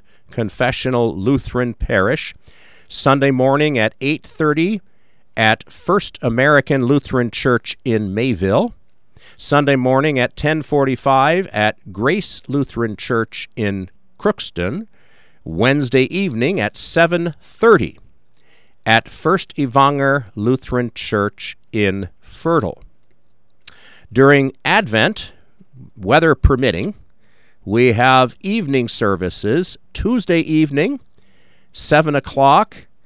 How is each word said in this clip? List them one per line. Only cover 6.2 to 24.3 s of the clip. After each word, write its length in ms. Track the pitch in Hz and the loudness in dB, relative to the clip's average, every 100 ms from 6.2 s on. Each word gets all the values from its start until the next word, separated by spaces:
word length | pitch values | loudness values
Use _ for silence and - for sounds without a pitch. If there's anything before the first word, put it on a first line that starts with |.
American 640 | 131 113 139 147 - 139 123 | -2 0 2 2 2 0 2
Lutheran 460 | 143 - 127 120 | 0 0 -2 -2
Church 460 | - 139 120 - - | -2 0 0 -2 -8
in 300 | 131 113 104 | -4 -2 -2
Mayville, 600 | 101 131 92 95 113 226 - - - - - - - | -2 -2 -2 0 0 -2 -6 -20 -20 -20 -20 -20 -14
Sunday 400 | - 143 143 135 | 0 0 2 2
morning 420 | 127 131 151 135 | 2 2 2 0
at 200 | 127 - | -2 -2
ten 240 | 151 156 | -2 -2
forty-five 840 | 143 147 135 127 139 135 139 175 190 | -2 0 0 -2 0 2 2 0 -2
at 440 | 107 107 - - | -2 -2 -2 -12
Grace 500 | 95 123 196 - - - | -4 -2 -2 -4 -10 -6
Lutheran 480 | 139 131 117 117 101 | -4 -4 -4 -6 -6
Church 540 | - 117 113 - - - | -4 -2 -4 -8 -12 -6
in 320 | 104 98 92 - - - | -4 -4 -8 -16 -20 -4
Crookston, 720 | 226 - - - 87 156 226 - - - - - | -4 -2 -8 -6 -6 -6 -12 -20 -20 -20 -20 -18
Wednesday 600 | 78 82 120 143 127 131 | -10 0 2 2 0 0
evening 580 | 131 180 196 113 131 190 | 0 -2 -4 -2 -2 -2
at 160 | 104 - | -4 -6
seven 560 | - 160 165 175 170 - | -2 2 2 0 -4 -8
thirty 580 | - - 233 185 87 - - - - - - - - - - | -18 0 4 4 2 -8 -20 -20 -20 -20 -20 -20 -20 -6 2
at 240 | 113 - | 2 0
First 440 | - 160 185 - - | -4 -2 -2 -4 -6
Evanger 680 | 139 131 139 143 139 143 104 - | -2 2 2 2 0 -2 -4 -4
Lutheran 560 | 110 135 - 123 120 - | 0 0 -2 -4 -4 -8
Church 640 | - 107 101 - - - - | -4 -2 -2 -6 -14 -16 -8
in 340 | 113 101 98 92 - | -2 0 -2 -8 -12
Fertile. 600 | - - 165 165 101 - - - - - - - - - - - - - - | -20 -8 -2 0 -2 -8 -18 -20 -20 -20 -20 -20 -20 -20 -20 -20 -20 -20 -4
During 400 | 110 135 | 4 6